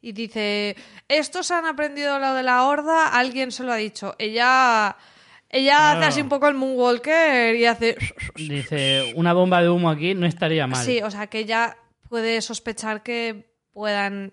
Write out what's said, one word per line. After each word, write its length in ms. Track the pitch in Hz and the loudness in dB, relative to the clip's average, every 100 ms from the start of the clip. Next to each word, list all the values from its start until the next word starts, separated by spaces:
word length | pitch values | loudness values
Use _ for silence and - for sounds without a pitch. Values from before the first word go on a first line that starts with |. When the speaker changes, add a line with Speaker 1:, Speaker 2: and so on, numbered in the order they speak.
Speaker 1:
y 100 | 240 | -14
dice, 640 | 208 226 226 208 208 208 196 - - - | -10 -8 -4 -4 -2 -4 -6 -16 -20 -2
"Estos 420 | 302 302 370 339 | -2 0 -6 -2
han 140 | 349 330 | -2 -2
aprendido 520 | 294 302 285 285 277 | -4 -6 -4 -2 -2
lo 160 | 269 | 0
de 80 | 262 | 0
la 220 | 254 247 | 2 2
horda", 440 | 262 294 302 320 311 | 2 0 0 2 2
alguien 420 | 247 254 247 262 | 2 0 -2 -6
se 120 | 226 | -6
lo 80 | 254 | -6
ha 40 | 226 | -4
dicho. 380 | 214 - 196 - | -6 -8 -12 -8
Ella, 800 | 214 226 247 262 254 220 208 - - _ _ - _ | -6 0 4 6 6 4 2 -4 -16 _ _ -20 _
ella 260 | 262 269 294 | 0 4 6
Speaker 2:
Claro. 220 | 302 294 | 6 4
Speaker 1:
hace 100 | 311 | 2
así 120 | 285 | 0
un 60 | 277 | -2
poco 180 | 285 294 | 2 2
el 60 | |
moonwalker 1040 | 277 262 254 247 240 262 320 320 269 233 233 | 2 -2 2 2 2 2 4 4 4 2 4
y 100 | 233 | 2
hace 300 | 220 226 233 - - - - | 2 0 -2 -6 -8 -12 -10
Speaker 2:
Dice, 760 | 156 143 127 147 135 135 127 131 | -8 -6 -4 -2 0 0 0 0
"Una 160 | 175 | 2
bomba 280 | 175 185 180 | 4 4 4
de 80 | 175 | 4
humo 220 | 175 170 | 4 2
aquí 240 | 151 170 | 0 -2
no 120 | 190 175 | 0 -2
estaría 400 | 170 160 160 131 | 0 0 0 0
mal". 160 | 127 | -2
Speaker 1:
Sí, 180 | 123 240 | 0 -2
o 80 | 214 | -2
sea, 160 | 202 208 | -6 -8
que 140 | 220 | -8
ella 360 | 214 226 233 - _ _ - | -2 -2 -2 -4 _ _ -10
puede 320 | 233 226 226 | -4 -2 -2
sospechar 640 | 220 220 233 214 220 214 | -4 -8 -10 -8 -8 -8
que 500 | 226 233 233 208 - _ _ | -6 -6 -6 -8 -16 _ _
puedan 600 | 208 214 202 196 196 196 | -8 -4 -2 -2 -6 -10